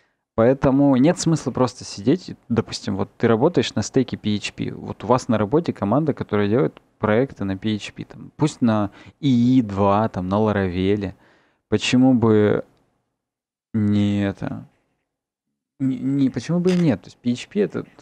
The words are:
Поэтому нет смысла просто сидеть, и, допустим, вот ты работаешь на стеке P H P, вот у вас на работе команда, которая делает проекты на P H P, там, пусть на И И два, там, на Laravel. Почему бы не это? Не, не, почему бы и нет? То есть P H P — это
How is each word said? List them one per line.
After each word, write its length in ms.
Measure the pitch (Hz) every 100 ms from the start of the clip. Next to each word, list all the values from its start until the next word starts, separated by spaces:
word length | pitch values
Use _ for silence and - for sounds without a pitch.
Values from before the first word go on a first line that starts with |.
| _ _ _
Поэтому 640 | - 117 135 139 135 143 127
нет 220 | 151 180
смысла 320 | 165 156 131
просто 320 | 123 127 -
сидеть, 460 | - - 104 180 -
и, 60 | - _
допустим, 460 | 113 - - - 98
вот 140 | 101 _
ты 100 | 117
работаешь 480 | 110 151 156 113 -
на 80 |
стеке 340 | 104 135 123 107
P 180 | 107 104
H 180 | -
P, 180 | - 104
вот 320 | - 104 -
у 40 | 98
вас 200 | 127 -
на 100 | 107
работе 360 | 104 147 175
команда, 400 | - 101 127 156
которая 340 | 117 104 104 101
делает 340 | 117 160 - _ _
проекты 460 | 107 107 135 -
на 120 | 98 95
P 200 | 110 107
H 180 | -
P, 100 | -
там, 280 | - - - -
пусть 260 | 151 -
на 280 | 117 107 101 - - _
И 400 | 143 120 120 131
И 20 |
два, 480 | 107 98 101 101 110
там, 180 | 98 92
на 80 | 101
Laravel. 800 | 107 98 98 90 95 104 95 - _ _ _ _ _
Почему 440 | 107 - 127 131
бы 520 | 123 113 107 104 110 - _ _ _ _ _ _ _ _ _ _
не 500 | 110 104 104 104 101 98
это? 420 | 95 - 107 - _ _ _ _ _ _ _ _ _ _ _
Не, 200 | 131 127
не, 300 | 131 139 131
почему 280 | 131 - 175
бы 120 | 175
и 40 | 180
нет? 260 | 165 101
То 60 | -
есть 100 | -
P 140 | 240
H 160 | 240 -
P — 100 | 208
это 240 | 185 - - -